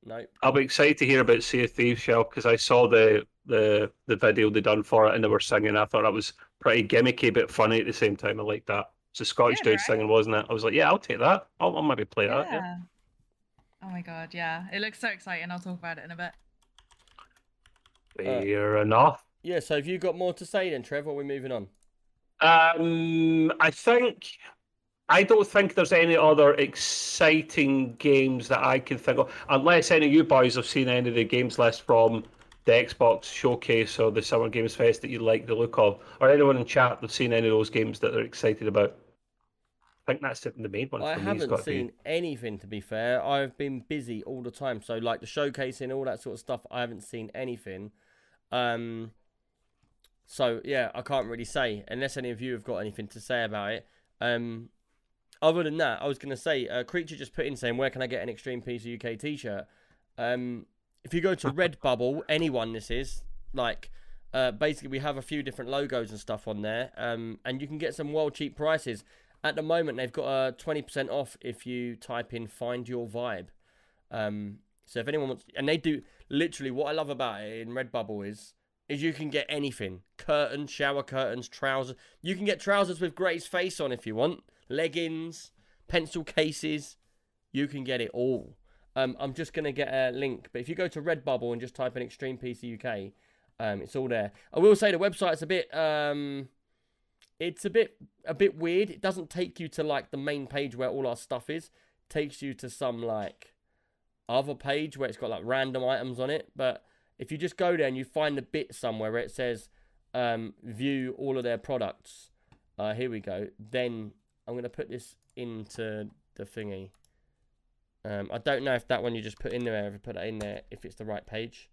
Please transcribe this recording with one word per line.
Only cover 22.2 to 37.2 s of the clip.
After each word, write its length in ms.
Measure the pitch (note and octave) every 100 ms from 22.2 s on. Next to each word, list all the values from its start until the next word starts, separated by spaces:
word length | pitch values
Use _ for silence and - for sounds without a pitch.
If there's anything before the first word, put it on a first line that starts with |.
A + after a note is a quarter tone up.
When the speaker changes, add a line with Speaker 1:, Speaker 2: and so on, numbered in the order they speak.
| _ _
Speaker 2:
Um, 1120 | D#3+ E3 E3 E3 E3+ E3 E3 E3 D#3+ D#3+ D#3+ -
I 100 | D#3+
think, 600 | - - A#3+ B3 - - - - _ _ _ _ _ -
I 140 | E3
don't 240 | G3+ A3 G3+
think 280 | G3+ G3
there's 180 | - D#3
any 240 | F3 E3+ E3
other 380 | D#3 D3+ C#3+
exciting 1400 | D3 C#3+ - - - - - D#3+ D#3+ D3 - C#3 C3+ B2+ A#2
games 520 | D3 C#3 C3 B2+ A2+
that 160 | B2+
I 140 | C3 C3+
can 200 | C3+ C3
think 200 | - B2+
of, 140 | C3+ - -
unless 420 | C3+ D3 F3 D3+
any 160 | E3 D3+
of 60 |
you 120 | D3+
boys 300 | D#3+ C3+ B2+
have 120 | B2 A#2
seen 220 | C#3+ B2+
any 200 | B2 B2
of 60 |
the 100 | A#2
games 340 | A#2 B2 B2 -
list 240 | A#2 A2+
from 420 | - A#2 A2+ A2+ - _ - -
the 80 | -
Xbox 520 | A#2 A#2+ - A#2+ A2
Showcase 760 | - - C3 A#2+ - A#2 G#2+ -
or 120 | A2+
the 120 | G#2+
Summer 260 | G2+ A#2 A2+
Games 260 | A#2 A2+
Fest 280 | - A#2 A2
that 80 | -
you 80 | A#2
like 280 | A2+ A2+ A2+
the 80 |
look 220 | A2+ A#2 -
of, 220 | G#2+ G2+ - -
or 100 | C3
anyone 260 | D3 C#3+ C3
in 80 |
chat 360 | A#2 C#3+ B2+ A2+
that's 140 | A2
seen 180 | -